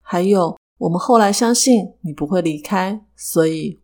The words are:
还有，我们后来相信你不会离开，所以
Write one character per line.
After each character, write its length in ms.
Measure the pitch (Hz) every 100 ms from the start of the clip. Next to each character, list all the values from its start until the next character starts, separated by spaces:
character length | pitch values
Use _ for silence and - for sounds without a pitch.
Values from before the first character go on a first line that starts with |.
还 220 | - 180
有， 360 | 185 202 175 - _ _
我 100 | -
们 100 | 175
后 180 | - 240
来 160 | 202
相 220 | 202 233
信 400 | 240 - 240 180 _
你 120 | 170
不 140 | 147 147
会 160 | 185
离 160 | 170 151
开， 460 | - 196 185 214 _
所 320 | _ - - 160
以 340 | 160 156 -